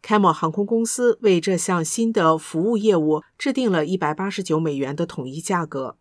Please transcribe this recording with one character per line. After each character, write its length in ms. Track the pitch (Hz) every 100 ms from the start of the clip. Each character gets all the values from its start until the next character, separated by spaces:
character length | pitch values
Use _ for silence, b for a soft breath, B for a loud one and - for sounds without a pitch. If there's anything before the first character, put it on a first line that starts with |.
开 160 | - 320
莫 160 | 185
航 200 | 156 165
空 120 | 160
公 220 | 202 226 226
司 320 | - 247 214
为 180 | 220 180
这 160 | 160 180
项 280 | - 180
新 280 | 160 - 226
的 260 | 220 165 160
服 240 | - 160
务 140 | 190 233
业 200 | 214 180
务 260 | 151 156 b _
制 160 | 285
定 200 | 269 247
了 120 | 180
一 120 | 151 185
百 180 | 156
八 160 | 151 190
十 140 | 196
九 160 | 185 156
美 160 | 165 139
元 180 | 135
的 100 | 143
统 240 | 170 - 131
一 120 | 139
价 260 | - 185 156
格。 300 | 139 131 -